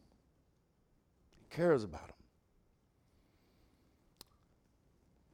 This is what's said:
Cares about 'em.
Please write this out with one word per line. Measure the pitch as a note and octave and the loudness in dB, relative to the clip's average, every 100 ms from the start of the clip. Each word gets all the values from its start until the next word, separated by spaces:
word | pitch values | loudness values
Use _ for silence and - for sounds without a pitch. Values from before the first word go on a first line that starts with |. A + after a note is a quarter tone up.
| - - - - - - - - - - - - - - - | -20 -20 -20 -20 -20 -20 -20 -20 -20 -20 -20 -20 -20 -20 -12
Cares | - F3 C#3+ | 0 6 6
about | G#2 - | 4 -8
'em. | - - - - - - - - - - - - - - - - - - - - - - - - - - - - - - - - - | -14 -20 -20 -20 -20 -20 -20 -20 -20 -20 -20 -20 -20 -20 -20 -20 -20 -20 -20 -20 -20 -20 -20 -20 -20 -20 -20 -20 -20 -20 -20 -20 -20